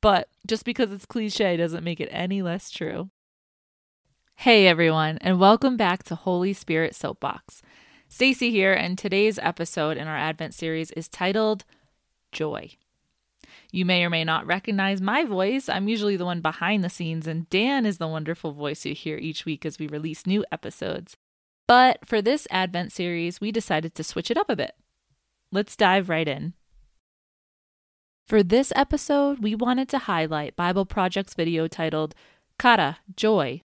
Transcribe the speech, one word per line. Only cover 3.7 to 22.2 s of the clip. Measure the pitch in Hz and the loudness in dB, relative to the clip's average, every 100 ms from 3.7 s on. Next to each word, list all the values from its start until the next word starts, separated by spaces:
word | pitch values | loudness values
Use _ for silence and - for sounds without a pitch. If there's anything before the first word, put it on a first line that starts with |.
| _ _ _ _ _ _ _ | _ _ _ _ _ _ _
Hey | 254 226 190 | 6 8 8
everyone, | 165 165 160 156 160 | 6 4 4 0 -2
and | 185 185 | 0 6
welcome | 190 220 269 247 | 6 6 4 2
back | 196 185 | 0 0
to | - | -4
Holy | 165 - 175 185 | -6 -2 0 0
Spirit | 202 - 160 160 | -4 -2 0 0
Soapbox. | - - - - - - - _ - - _ _ | -4 -8 -6 -8 -8 -12 -18 _ -20 -20 _ _
Stacy | - 262 254 240 | 0 2 2 2
here, | 220 190 | 2 2
and | 196 175 185 | 2 0 -4
today's | 202 240 214 202 | -2 2 2 0
episode | 165 165 165 - 156 156 | -8 -6 -6 -4 -2 -4
in | 151 | -6
our | 151 | -4
Advent | 156 160 160 | -4 -6 -10
series | - 165 160 156 | -8 -6 -6 -6
is | - 165 | -10 -12
titled | - 185 202 214 208 - _ _ _ _ _ _ | -4 0 2 2 0 -6 _ _ _ _ _ _
Joy. | - 156 113 - - _ _ _ _ _ _ - - _ 180 | -6 -6 -6 -12 -20 _ _ _ _ _ _ -20 -20 _ -2
You | 180 | 2
may | 180 175 | 2 2
or | |
may | 165 | 0
not | 160 160 - | 0 -2 0
recognize | 180 214 202 190 196 | -2 0 0 0 0
my | 190 254 311 | 0 0 0
voice. | 190 190 269 - | 0 0 0 -2
I'm | 185 202 | -4 -2
usually | 226 208 196 | 0 0 0
the | |
one | 180 175 | -2 -2
behind | 165 156 214 208 | -4 -2 0 0
the | 180 | -2
scenes, | - 165 160 156 | -4 -6 -4 -4
and | 160 165 | -6 -2
Dan | 185 240 277 220 | 0 2 2 0
is | 180 | -2
the | 160 | -4
wonderful | 160 156 165 160 | -4 -4 -6 -6
voice | 143 147 147 - | -6 -6 -6 -8
you | 139 | -6
hear | 156 151 | -6 -6
each | 160 170 - | -6 -8 -8
week | 147 160 | -6 -8
as | - | -8
we | 151 | -8
release | 151 160 156 - | -6 -8 -6 -2
new | 202 - | -2 -2
episodes. | 156 - - - - 175 - _ _ _ _ - | -8 -10 -8 -6 -8 -10 -20 _ _ _ _ 6
But | 247 254 - - | 8 8 4 -2
for | 220 | 0